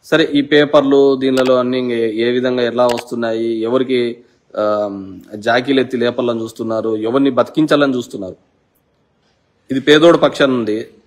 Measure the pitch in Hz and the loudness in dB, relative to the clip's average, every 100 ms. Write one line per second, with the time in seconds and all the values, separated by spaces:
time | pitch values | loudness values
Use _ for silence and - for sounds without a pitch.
0 | - 156 156 143 139 147 147 151 139 139 | 0 0 2 0 2 2 4 2 4 4
1 | 139 135 135 131 127 127 123 127 123 117 | 4 2 0 0 2 2 0 -4 -4 -2
2 | 113 110 120 123 127 127 120 117 123 120 | -2 -2 -2 0 -2 -2 -2 0 0 0
3 | - 117 117 113 113 113 113 127 127 123 | -6 -6 -4 -4 -4 -4 -2 -2 0 -2
4 | 120 113 _ _ _ - 107 104 104 98 | -2 -8 _ _ _ -4 -2 -2 -4 -8
5 | 95 92 - 110 110 120 131 131 123 123 | -14 -18 -18 -8 -2 -2 0 0 0 -2
6 | 120 120 120 113 113 - 117 110 110 107 | -2 -2 -4 -4 -8 -8 -6 -4 -4 -4
7 | 110 131 139 123 120 - 156 147 139 127 | -2 0 0 0 -2 -2 0 2 0 -2
8 | 117 104 92 - _ _ _ _ _ _ | -8 -12 -14 -16 _ _ _ _ _ _
9 | _ _ _ _ _ _ _ 135 135 151 | _ _ _ _ _ _ _ -4 4 6
10 | 170 151 147 - 139 127 107 110 120 _ | 8 6 2 2 0 0 -2 -4 -8 _